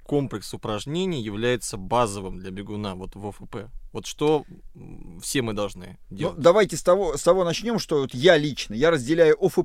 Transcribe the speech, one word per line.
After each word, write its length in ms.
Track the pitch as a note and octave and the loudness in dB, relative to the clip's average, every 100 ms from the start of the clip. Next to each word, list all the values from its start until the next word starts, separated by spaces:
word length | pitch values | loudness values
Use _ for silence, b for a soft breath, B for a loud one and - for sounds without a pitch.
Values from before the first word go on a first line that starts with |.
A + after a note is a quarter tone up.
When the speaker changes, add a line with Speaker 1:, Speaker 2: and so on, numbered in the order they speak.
Speaker 1:
комплекс 480 | - D3 B2+ G#2+ - | -2 -2 -2 -6 -10
упражнений 680 | G2+ A2 G#2 C3+ E3 F#3+ D3 | -10 -6 -6 -4 -4 -4 -4
является 560 | G#2+ G#2 A#2+ A#2+ - G#2+ | -6 -2 0 -2 -4 -8
базовым 640 | F#2 A#2 A2+ G2+ F#2 F2+ | 0 2 2 -2 -8 -10
для 100 | F#2+ | -10
бегуна 440 | F#2+ G2+ G#2 G2+ F#2 | -12 -10 -6 -6 -8
вот 200 | F#2 G2 | -12 -10
в 100 | G2+ | -12
О 40 | |
Ф 180 | - - | -12 -14
П? 200 | A2+ G#2+ - - | -14 -12 -14 -12
Вот 140 | A2+ - | -12 -10
что, 380 | - D3+ D3+ - - - | -2 2 2 -2 -18 -18
м, 460 | - E2 - - E2+ | -18 -16 -16 -16 -12
все 200 | - C#3+ | -4 -2
мы 100 | A2+ | -2
должны 440 | G#2 G2+ F#2 F#2 F#2 - | -2 -4 -6 -18 -18 -14
Speaker 2:
Ну, 80 | F#2+ | -6
Speaker 1:
делать? 220 | F3+ F3 | -6 4
Speaker 2:
давайте 360 | E3 G#3 F3 E3 | 6 6 4 2
с 60 | |
того, 320 | F3+ F#3+ F3 C#3+ | 2 2 2 0
с 60 | |
того 220 | E3+ F#3 E3+ | 4 4 2
начнем, 320 | D#3 A3+ G#3+ | -2 -2 -2
что 220 | - D3+ | 0 0
вот 120 | C3 B2 | 0 4
я 200 | E3+ D#3 | 6 6
лично, 360 | D3+ A#2+ - | 4 -4 -6
я 160 | G#2+ E3 | 2 2
разделяю 480 | D#3 A#2+ E3 D#3 D#3 | 2 2 6 6 6
О 80 | F3+ | 2
Ф 120 | - | 2